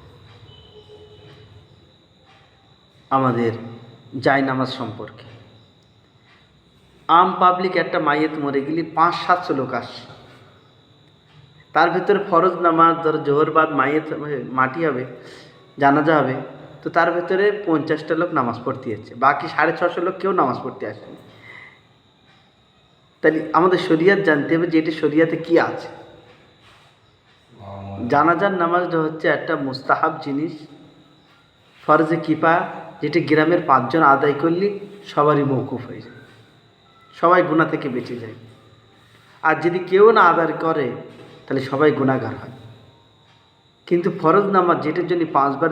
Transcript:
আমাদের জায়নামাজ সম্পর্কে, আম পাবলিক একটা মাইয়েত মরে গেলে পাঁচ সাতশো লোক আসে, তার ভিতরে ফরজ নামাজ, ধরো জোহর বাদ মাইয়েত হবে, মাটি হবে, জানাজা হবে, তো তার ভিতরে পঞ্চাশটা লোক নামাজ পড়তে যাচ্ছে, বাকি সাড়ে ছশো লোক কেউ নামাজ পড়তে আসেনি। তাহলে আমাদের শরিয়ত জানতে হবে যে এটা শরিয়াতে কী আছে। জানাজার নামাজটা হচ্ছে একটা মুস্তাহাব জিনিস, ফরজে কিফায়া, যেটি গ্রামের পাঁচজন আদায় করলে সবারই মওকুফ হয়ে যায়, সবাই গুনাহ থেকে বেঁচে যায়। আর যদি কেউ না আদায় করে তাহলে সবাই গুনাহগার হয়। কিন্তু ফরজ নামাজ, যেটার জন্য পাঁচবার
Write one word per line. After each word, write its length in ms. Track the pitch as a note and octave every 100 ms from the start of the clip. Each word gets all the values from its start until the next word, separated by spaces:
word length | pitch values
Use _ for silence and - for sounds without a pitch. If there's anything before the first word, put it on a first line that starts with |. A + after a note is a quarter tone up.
| - - - - - - - G#3+ G#3+ G#3 G#3+ G#3 G#3 - - - _ - _ _ _ _ _ _ _ _ _ _ _ _ _
আমাদের 420 | C3+ C3 A#2 A#2 A2 - - - - - C3+
জায়নামাজ 480 | D3 C#3 C3+ C3 B2+
সম্পর্কে, 580 | - A#2 A2 G#2+ - - - - _ _ _ _ _ _ _ _ _ _ _ _ _ _ _ -
আম 200 | E3 F#3 F#3+
পাবলিক 340 | F#3 F3+ F#3+ F3
একটা 220 | E3 F3
মাইয়েত 340 | D3+ D3+ D#3 D#3
মরে 180 | C#3+ C3+
গেলে 220 | C3+ D#3+
পাঁচ 320 | D#3+ D#3 E3+
সাতশো 380 | D#3+ - F3 -
লোক 180 | C#3 B2
আসে, 260 | B2 A#2 - - - - - - _ _ _ _ _ _ _ _ - - _ _
তার 160 | D3+ E3+
ভিতরে 300 | F3+ F3+ G3+ -
ফরজ 240 | E3 F#3 F3 E3+
নামাজ, 280 | E3 E3 D#3
ধরো 140 | D#3+ D3+
জোহর 260 | C#3+ C#3+ D#3+
বাদ 180 | D#3 D#3
মাইয়েত 360 | D3 C3 D#3 D3+
হবে, 260 | - D3 C#3 A#2 C3
মাটি 220 | C3 E3 D#3+
হবে, 180 | B2+ B2 - - - - - - -
জানাজা 360 | C#3 D3 D3+ D#3
হবে, 180 | C3 C3 - - - -
তো 40 | D#3+
তার 180 | E3 E3+
ভিতরে 320 | F3 F3 F#3+ G#3 G3+ -
পঞ্চাশটা 480 | D#3 C#3+ D3+ -
লোক 160 | D#3+ F3
নামাজ 240 | D#3+ A#2+ A2+
পড়তে 220 | C#3 B2 A#2+
যাচ্ছে, 220 | G#2 -
বাকি 320 | A#2 C3+ C#3+ E3
সাড়ে 240 | - D#3+ D#3+
ছশো 220 | F3 F#3
লোক 140 | F3 F#3
কেউ 120 | F#3+
নামাজ 240 | F#3 C3+ B2
পড়তে 220 | C3 - G#2+
আসেনি। 320 | G#2+ - - - - - - - - _ _ _ _ _ _ _ _ _ _ _ _ _ _
তাহলে 160 | D#3 D#3+ -
আমাদের 280 | D3+ F3+ F3 -
শরিয়ত 320 | D#3+ F3+ G3
জানতে 260 | E3 D3 C3+ E3
হবে 100 | E3+
যে 100 | D#3+
এটা 140 | D#3+
শরিয়াতে 440 | D#3+ D3+ D3+ D#3+ D#3
কী 220 | - E3
আছে। 300 | A#2 - - - - - - - _ _ _ _ _ _ _ _ _ _ _ A2+ G2 G2 - G2 A#2+
জানাজার 460 | C#3+ D#3 E3+ G3+ F#3
নামাজটা 360 | E3+ F3 E3+ E3
হচ্ছে 260 | D#3 D#3 F3+
একটা 280 | D3 - D#3
মুস্তাহাব 560 | C3+ B2+ - C3+ D#3 -
জিনিস, 280 | D3 C#3 E3 D#3+ - - - - _ _ _ _ _ _ _ _
ফরজে 320 | - D#3 D#3+ E3
কিফায়া, 460 | - D3+ E3 F3 F#3+ - - -
যেটি 200 | D3 E3
গ্রামের 420 | C#3 D#3 D#3 F3 D#3+
পাঁচজন 360 | C3 B2 E3
আদায় 340 | D3+ C#3 D3 C#3+
করলে 240 | E3 F3 G3+ - - - -
সবারই 380 | - D3 C#3+
মওকুফ 380 | C#3 C3 A2 A#2+ -
হয়ে 160 | -
যায়, 160 | - - - - _ _ _ _ _ _ _ -
সবাই 200 | E3+ F3+
গুনাহ 240 | D3+ D#3+ D#3
থেকে 200 | D#3 C#3
বেঁচে 280 | B2 A#2 A#2
যায়। 200 | A2+ G#2+ - - _ _ _ _ _ _ _ -
আর 120 | D#3+ D#3
যদি 140 | E3+ F3+
কেউ 260 | F3 F#3 G#3+
না 100 | A3
আদায় 320 | F3+ D#3+ D#3+ D3+
করে 260 | D#3+ D#3 B2+ - - - - -
তাহলে 180 | - C3+ C3
সবাই 200 | C#3 D3+
গুনাহগার 420 | C3+ C3+ C3 A2+ G#2+
হয়। 140 | - - - - - _ _ _ _ _ _ _ _ _ -
কিন্তু 220 | F3 F3 -
ফরজ 260 | D#3 F#3+ G3 F#3+
নামাজ, 200 | F3 D#3
যেটার 240 | D3 D#3+ E3
জন্য 160 | F3 D#3+
পাঁচবার 380 | C#3+ C#3 C3+ D#3+